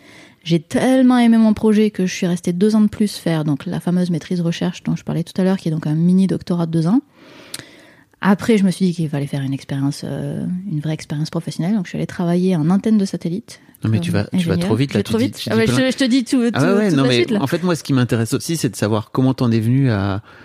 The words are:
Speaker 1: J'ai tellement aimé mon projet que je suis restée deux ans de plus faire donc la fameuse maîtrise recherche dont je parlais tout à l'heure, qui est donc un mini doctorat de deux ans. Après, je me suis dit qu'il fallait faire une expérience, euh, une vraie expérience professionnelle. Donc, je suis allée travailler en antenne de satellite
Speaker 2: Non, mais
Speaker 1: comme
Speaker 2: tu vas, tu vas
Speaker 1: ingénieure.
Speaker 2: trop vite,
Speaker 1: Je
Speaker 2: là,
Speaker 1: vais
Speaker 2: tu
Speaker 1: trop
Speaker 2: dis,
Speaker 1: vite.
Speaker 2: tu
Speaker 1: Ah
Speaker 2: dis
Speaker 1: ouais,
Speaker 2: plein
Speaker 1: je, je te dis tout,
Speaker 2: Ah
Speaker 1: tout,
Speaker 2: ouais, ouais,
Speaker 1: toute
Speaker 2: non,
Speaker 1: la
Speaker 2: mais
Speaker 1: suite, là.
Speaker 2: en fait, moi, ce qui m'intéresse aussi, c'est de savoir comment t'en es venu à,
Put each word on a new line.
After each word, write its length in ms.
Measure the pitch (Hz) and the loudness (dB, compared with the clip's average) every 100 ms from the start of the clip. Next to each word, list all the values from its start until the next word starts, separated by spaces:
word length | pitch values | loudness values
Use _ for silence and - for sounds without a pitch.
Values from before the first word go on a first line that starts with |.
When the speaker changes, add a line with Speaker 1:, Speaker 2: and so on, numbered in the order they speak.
| - - - _ | -20 -20 -20 _
Speaker 1:
J'ai 160 | 160 170 | -2 -2
tellement 580 | - 247 233 262 254 254 | 0 0 2 4 6 6
aimé 180 | 233 226 | 6 6
mon 160 | 220 | 4
projet 380 | 214 220 214 214 | 4 2 4 2
que 160 | - 185 | 0 -4
je 80 | |
suis 120 | - 180 | -2 -2
restée 260 | 175 - | -2 -2
deux 200 | 175 214 | 0 2
ans 60 | 214 | 4
de 60 | 208 | 2
plus 300 | - 208 - | 0 -4 -2
faire 280 | 165 160 | -2 -2
donc 220 | 151 139 180 | 0 -2 -4
la 140 | 156 | -6
fameuse 280 | 180 180 180 | -2 0 0
maîtrise 300 | 160 - 180 | -2 -4 -4
recherche 420 | 170 170 175 - | -2 -2 -4 -4
dont 140 | - 165 | -4 -4
je 60 | |
parlais 180 | - 151 | -4 -6
tout 140 | 170 - | -4 -2
à 60 | |
l'heure, 140 | 185 190 | 0 0
qui 100 | 165 | -2
est 20 | |
donc 140 | 156 151 | -4 -2
un 80 | |
mini 320 | 156 170 185 190 | 0 2 4 2
doctorat 380 | 165 - 175 | 0 -4 -4
de 60 | 165 | -2
deux 160 | 165 160 | 0 2
ans. 160 | 254 - _ - - - - - - - - _ _ | 0 -2 _ -20 -20 -18 -18 -18 -20 -20 -20 _ _
Après, 380 | 185 202 - 214 | 0 0 2 2
je 60 | |
me 60 | 190 | 2
suis 140 | - 185 | 2 0
dit 80 | |
qu'il 140 | 170 156 | 0 -2
fallait 180 | 147 139 | -4 -4
faire 160 | 143 | -4
une 100 | 135 | -4
expérience, 500 | 139 - 139 139 - | -6 -6 -2 -2 -4
euh, 400 | - 147 143 147 175 180 196 | -6 -8 -6 -6 -6 -6 -6
une 100 | 151 | -6
vraie 140 | 156 | -4
expérience 360 | 156 - 151 160 | -6 -6 -6 -4
professionnelle. 460 | 165 160 - 165 220 | -6 -6 -4 -2 -2
Donc, 80 | 170 | -4
je 40 | |
suis 80 | 151 | -6
allée 80 | 165 | -6
travailler 500 | - 170 175 185 175 | -4 -2 0 2 0
en 120 | 151 | 2
antenne 300 | 196 220 220 | 0 2 0
de 60 | |
satellite 560 | 196 - 170 190 - - _ _ | 0 -4 -6 -8 -10 -20 _ _
Speaker 2:
Non, 60 | 110 | -2
mais 80 | 110 | 0
Speaker 1:
comme 60 | 170 | 0
Speaker 2:
tu 40 | |
vas, 140 | 101 | -2
tu 60 | 104 | -2
vas 240 | 185 170 | -2 0
Speaker 1:
ingénieure. 40 | 85 | 0
Speaker 2:
trop 160 | - | 0
vite, 160 | 110 139 | 0 0
Speaker 1:
Je 40 | 214 | 0
Speaker 2:
là, 20 | |
Speaker 1:
vais 60 | |
Speaker 2:
tu 60 | - | 0
Speaker 1:
trop 80 | 220 | 0
Speaker 2:
dis, 60 | 240 | -2
Speaker 1:
vite. 100 | - | -4
Speaker 2:
tu 120 | - | -4
Speaker 1:
Ah 20 | |
Speaker 2:
dis 40 | 220 | 0
Speaker 1:
ouais, 40 | 226 | 2
Speaker 2:
plein 100 | 262 262 | 2 0
Speaker 1:
je, 40 | |
je 40 | 240 | 0
te 80 | |
dis 200 | 269 262 | 2 0
tout, 180 | 226 269 233 | 0 0 0
Speaker 2:
Ah 60 | 190 | 2
Speaker 1:
tout, 60 | 160 | 2
Speaker 2:
ouais, 60 | |
ouais, 140 | 202 208 | 2 2
Speaker 1:
toute 80 | 147 | 2
Speaker 2:
non, 60 | |
Speaker 1:
la 40 | 135 | 4
Speaker 2:
mais 40 | |
Speaker 1:
suite, 160 | 120 - | 2 2
là. 120 | 101 | 0
Speaker 2:
en 40 | 131 | 0
fait, 160 | 170 | -2
moi, 140 | 180 165 | 0 -2
ce 80 | |
qui 80 | - | 0
m'intéresse 420 | 135 120 117 113 | 0 2 0 0
aussi, 220 | 123 - 165 | -2 -4 -4
c'est 140 | 123 | -4
de 60 | - | -2
savoir 360 | 104 107 - | -2 0 -2
comment 220 | - 131 | 0 0
t'en 180 | 127 123 | 2 2
es 80 | 113 | 2
venu 280 | 110 131 135 | 2 2 2
à, 320 | 104 98 98 - - | 2 0 -4 -8 -18